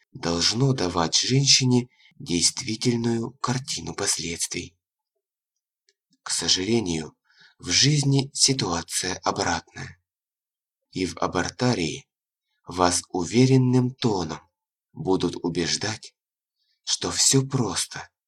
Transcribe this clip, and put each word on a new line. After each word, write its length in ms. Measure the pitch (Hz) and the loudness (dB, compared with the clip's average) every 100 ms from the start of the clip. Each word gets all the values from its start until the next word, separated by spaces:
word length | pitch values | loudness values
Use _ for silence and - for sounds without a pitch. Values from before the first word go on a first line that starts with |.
| _ | _
должно 580 | - 82 85 82 110 135 | -8 -4 0 0 2 0
давать 460 | 131 90 87 85 - | 0 -2 -2 0 0
женщине 720 | 104 131 139 - 127 123 123 _ _ - | 2 2 4 4 4 2 0 _ _ -18
действительную 1120 | - 87 80 - - 110 127 117 117 117 113 - | -4 0 0 -2 -6 -2 0 0 0 -2 -4 -6
картину 520 | - 131 135 - 82 | -4 -4 -6 -8 -8
последствий. 840 | 82 98 - 82 85 - 90 87 - _ _ _ _ _ _ _ _ _ _ _ _ _ _ | -6 -4 -2 -4 -6 -6 -6 -10 -14 _ _ _ _ _ _ _ _ _ _ _ _ _ _
К 80 | - | -8
сожалению, 840 | - 87 85 95 117 95 80 76 - _ _ - _ | -4 0 0 2 0 0 -2 -4 -12 _ _ -20 _
в 100 | 131 | -2
жизни 600 | - 131 147 135 139 139 | 2 4 4 2 2 0
ситуация 880 | - - 135 107 85 80 - 92 90 - | 0 0 2 -2 -4 -4 -6 -4 -4 -2
обратная. 760 | 101 90 82 - - - - _ _ _ _ _ _ _ _ _ | 0 0 -2 -6 -14 -16 -16 _ _ _ _ _ _ _ _ _
И 160 | 92 92 | -6 -4
в 100 | - | -2
абортарии 920 | 90 87 82 - 123 110 80 67 - _ _ _ _ _ - | -4 -2 -4 -2 0 0 -2 -6 -12 _ _ _ _ _ -8
вас 340 | 87 87 85 - | 2 2 2 -2
уверенным 880 | 92 82 110 131 131 127 127 123 127 | -4 0 4 6 6 6 4 2 0
тоном 440 | 120 98 80 78 - _ _ _ _ | 0 0 -2 -8 -14 _ _ _ _
будут 440 | - 82 92 87 - | -8 0 0 0 -2
убеждать, 760 | 87 85 82 - 104 107 - - _ _ _ _ _ _ | -4 -2 -2 -2 -4 -6 -12 -20 _ _ _ _ _ _
что 260 | - - 90 | -6 -4 -2
все 320 | 85 - 135 135 | 0 4 4 2
просто 640 | 135 110 85 - - - _ | 0 -2 -2 -6 -8 -16 _